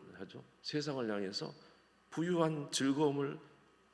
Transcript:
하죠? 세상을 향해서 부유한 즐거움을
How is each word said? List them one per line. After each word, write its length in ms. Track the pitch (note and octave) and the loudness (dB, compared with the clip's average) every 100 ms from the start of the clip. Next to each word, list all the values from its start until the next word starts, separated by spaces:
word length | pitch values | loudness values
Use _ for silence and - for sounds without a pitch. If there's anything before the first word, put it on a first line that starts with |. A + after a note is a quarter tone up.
| - | -16
하죠? 280 | F#2 F#2+ B2 - _ | -14 -14 -14 -18 _
세상을 460 | - D3+ D3 C3+ A#2 | -6 -4 -2 -2 -2
향해서 460 | G#2 F#2+ G#2 D#3 - - - _ _ _ | -2 -2 -4 -6 -10 -20 -20 _ _ _
부유한 600 | - E3+ F3+ D#3+ D#3 C#3+ | -2 2 4 4 2 -2
즐거움을 680 | - C3+ C#3 D3+ C#3 C#3 D3+ - - - _ _ | 0 2 4 4 4 -2 -4 -14 -20 -20 _ _